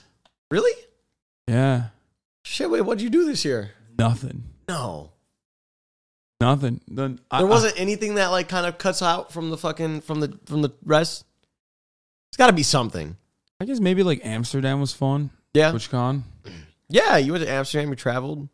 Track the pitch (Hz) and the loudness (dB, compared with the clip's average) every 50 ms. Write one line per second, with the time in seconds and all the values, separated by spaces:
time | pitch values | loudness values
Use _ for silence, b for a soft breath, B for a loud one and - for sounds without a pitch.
0 | _ _ _ _ _ _ _ _ _ - 151 202 - 480 - - - _ _ _ | _ _ _ _ _ _ _ _ _ -2 -2 2 2 0 0 -2 -12 _ _ _
1 | _ _ _ _ _ _ _ _ - - 113 123 135 135 131 123 120 110 _ _ | _ _ _ _ _ _ _ _ -6 -2 0 2 2 2 2 0 -2 -6 _ _
2 | _ _ _ _ _ _ _ _ - - - - 294 339 330 339 202 214 247 196 | _ _ _ _ _ _ _ _ -14 -10 -6 -4 -2 0 0 0 0 0 -2 -2
3 | 226 240 226 339 349 302 269 - - 147 127 110 101 101 - _ _ _ - 120 | -2 2 2 2 2 2 0 -2 -2 -2 -2 -2 -4 -8 -14 _ _ _ -2 2
4 | 113 113 117 113 131 - - - 120 - - _ - - 175 147 123 104 82 73 | 2 2 2 0 -2 -10 -10 -10 -14 -14 -18 _ -10 -8 -8 -6 -6 -8 -8 -10
5 | 73 80 _ _ _ _ _ _ _ _ _ _ _ _ _ _ _ _ _ _ | -14 -16 _ _ _ _ _ _ _ _ _ _ _ _ _ _ _ _ _ _
6 | _ _ _ _ _ _ _ - 117 127 143 139 139 120 120 - _ - - 131 | _ _ _ _ _ _ _ 0 2 2 2 2 0 -2 -4 -4 _ -12 -8 -6
7 | 135 131 127 - _ - - 135 185 196 220 233 220 214 - 175 185 202 214 208 | -6 -6 -6 -10 _ -4 0 2 4 6 6 4 4 2 -2 -2 -4 -4 -4 -4
8 | 214 208 208 202 190 175 185 180 175 - 180 180 175 175 170 - - 190 185 - | -4 -4 0 0 0 2 0 -2 -2 -2 -2 -2 -2 -2 -4 -2 -2 -2 -2 0
9 | 185 175 170 185 - - - 170 165 160 160 151 - 156 156 160 165 160 156 151 | 0 0 0 0 -4 -8 -10 -8 -6 -6 -6 -4 -4 -6 -4 -4 -4 -4 -4 -6
10 | - - 156 151 147 139 - - _ - 143 151 147 135 - _ - 147 151 156 | -8 -6 -4 -2 -2 -4 -6 -10 _ -4 -2 0 0 -2 -2 _ 0 4 4 4
11 | 170 - - - - _ _ _ _ _ _ _ _ _ _ _ _ _ _ _ | 4 2 -4 -10 -16 _ _ _ _ _ _ _ _ _ _ _ _ _ _ _
12 | _ _ _ _ _ _ - - 247 240 190 160 127 - 156 139 120 104 - 87 | _ _ _ _ _ _ 2 6 6 6 6 6 2 2 2 2 0 0 -4 -8
13 | 78 76 90 - _ _ _ _ _ _ _ - 185 247 277 233 196 180 185 190 | -8 -8 -12 -16 _ _ _ _ _ _ _ -10 -6 -4 -2 0 2 2 4 4
14 | 190 180 147 123 - 113 110 113 120 - - 135 131 135 135 143 139 131 - - | 2 2 2 -2 -2 -6 -4 -4 -4 -2 -2 -2 0 0 0 0 -2 -4 -2 -2
15 | 139 135 139 147 147 135 - _ _ _ - 147 156 156 165 - - - - 123 | 0 0 0 0 -2 -6 -8 _ _ _ 2 4 4 4 2 -2 -6 -4 -2 -2
16 | 123 127 139 143 120 - - - - B B 82 76 B B _ _ - - 226 | 0 0 -2 -4 -6 -10 -18 -20 -20 B B -18 -20 B B _ _ 0 2 2
17 | 440 427 233 156 135 139 170 175 160 - 135 135 135 - - 151 147 147 135 - | 4 6 4 4 4 2 0 -2 -2 -2 -2 -4 -4 -2 -2 -2 -2 -2 -4 -4
18 | - 131 120 127 127 143 156 147 143 - | -4 -2 -2 -2 -4 -6 -8 -10 -12 -14